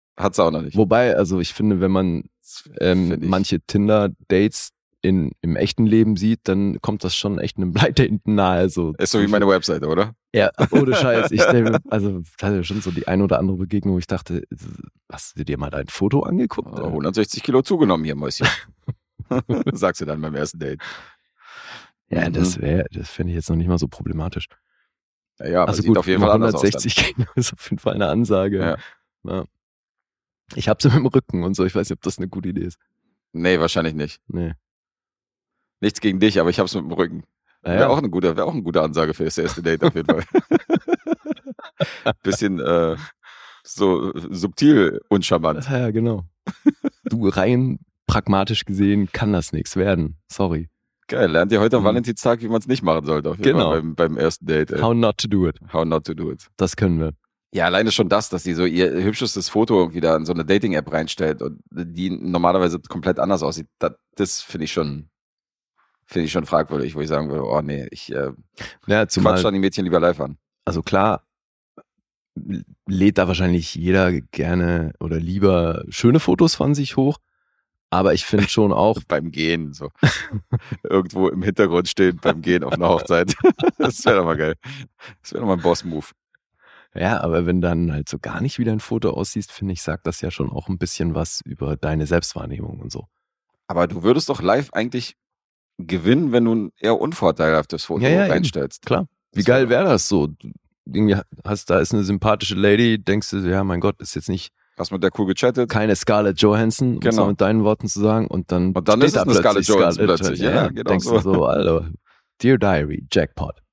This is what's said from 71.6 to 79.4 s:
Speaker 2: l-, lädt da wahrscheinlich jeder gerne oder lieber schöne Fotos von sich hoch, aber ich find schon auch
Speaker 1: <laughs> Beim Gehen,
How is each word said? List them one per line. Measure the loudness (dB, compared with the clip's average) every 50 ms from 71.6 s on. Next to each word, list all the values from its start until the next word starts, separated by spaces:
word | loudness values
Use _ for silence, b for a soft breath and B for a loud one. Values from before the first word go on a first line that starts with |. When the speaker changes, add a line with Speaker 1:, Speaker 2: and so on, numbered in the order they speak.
| _ _ _ -20 -20 _ _ _ _ _ _ _ _ _ -18
Speaker 2:
l-, | -14 -10 -8 -8 -10 -10 _ -20 _ -8 -4
lädt | 0 4 4 4 4 4
da | 2 2
wahrscheinlich | 2 0 2 2 2 0 0 -4 -8
jeder | -4 0 2 4 4 4 4
gerne | 2 0 -4 _ -6 -4 -2 0 0 0 0 0 0 -2 -2 -4 -8 -8
oder | -6 -4 -4 -4
lieber | -4 -4 -2 2 2 4 4 4 2 0 -2 -4 -8 -12
schöne | -6 2 2 4 4 4
Fotos | 4 2 2 4 4 2 2
von | 2 0 0 0
sich | 0 -2 -4 0 0
hoch, | 0 0 0 -4 _ _ _ _ _ _ _ _ _ _ _ _ _ -2
aber | 0 2 4 4 2
ich | 2 0
find | 0 2 2 2 2
schon | 2 2 2 2 4
auch | 2 2 2 2 0 -4
Speaker 1:
<laughs> | -4
Beim | -4 -2 -4 -4
Gehen, | -6 -4